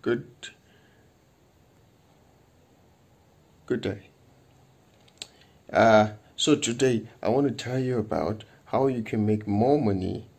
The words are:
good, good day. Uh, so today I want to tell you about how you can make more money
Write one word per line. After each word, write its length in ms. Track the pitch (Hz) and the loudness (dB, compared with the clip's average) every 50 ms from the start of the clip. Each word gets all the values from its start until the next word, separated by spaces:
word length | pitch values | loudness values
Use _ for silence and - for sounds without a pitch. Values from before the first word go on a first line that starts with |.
good, 240 | - 110 120 131 - - - _ - - - _ _ _ _ - _ _ _ _ _ _ _ _ _ _ _ _ _ _ _ _ _ _ _ _ _ _ _ _ _ _ _ _ _ _ _ _ _ _ _ _ _ _ _ _ _ _ _ _ _ _ _ _ _ _ _ _ _ _ _ _ _ | -2 -2 -2 -2 -4 -12 -20 _ -20 -20 -20 _ _ _ _ -20 _ _ _ _ _ _ _ _ _ _ _ _ _ _ _ _ _ _ _ _ _ _ _ _ _ _ _ _ _ _ _ _ _ _ _ _ _ _ _ _ _ _ _ _ _ _ _ _ _ _ _ _ _ _ _ _ _
good 160 | - 123 113 | -6 -6 -4
day. 260 | - 104 92 - - - _ _ _ _ _ _ _ _ _ _ _ _ _ _ _ _ _ _ _ _ _ _ - - _ _ - _ _ _ _ - - | -4 -6 -8 -8 -12 -20 _ _ _ _ _ _ _ _ _ _ _ _ _ _ _ _ _ _ _ _ _ _ -20 -20 _ _ -20 _ _ _ _ -2 2
Uh, 380 | 90 110 113 110 107 107 107 107 - _ - _ | 4 6 8 8 6 6 4 -2 -12 _ -20 _
so 180 | - - - 151 | -4 0 2 2
today 540 | 143 - 117 117 131 139 131 123 110 107 - - - | 2 0 -4 -2 0 0 2 2 0 -4 -8 -18 -6
I 60 | - | -4
want 220 | 101 113 135 143 139 | 0 0 2 0 0
to 40 | 113 | -2
tell 240 | - - 120 127 | -4 -8 -6 -4
you 200 | 131 131 127 127 | -4 -2 -2 -2
about 480 | 117 104 107 - 80 78 82 107 107 - - - - _ | -2 -4 -4 -4 -4 -2 -4 -6 -6 -10 -20 -20 -20 _
how 200 | - - 113 135 | -4 -2 0 0
you 160 | 135 127 120 110 | 0 0 -2 -6
can 220 | - - 110 104 | -4 -2 -2 0
make 200 | 107 107 104 107 | 0 0 -2 -2
more 320 | - 101 101 113 127 147 | -2 0 2 4 4 2
money 520 | 147 135 107 98 92 92 92 95 113 - - _ | 2 2 0 0 0 -2 -4 -6 -8 -10 -14 _